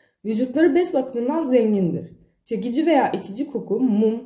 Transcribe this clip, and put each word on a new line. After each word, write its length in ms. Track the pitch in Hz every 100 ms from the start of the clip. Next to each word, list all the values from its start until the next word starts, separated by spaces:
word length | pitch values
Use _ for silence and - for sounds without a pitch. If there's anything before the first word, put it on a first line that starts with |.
| _ _
Vücutları 500 | 208 220 254 269 330
bez 200 | 330 359
bakımından 480 | 277 254 240 247 320
zengindir. 720 | 269 254 220 202 170 170 - - _ _
Çekici 420 | - 214 240 254 320
veya 260 | 285 208
itici 340 | 190 - 208 -
koku, 340 | 220 - 220
mum, 400 | 254 208 220 233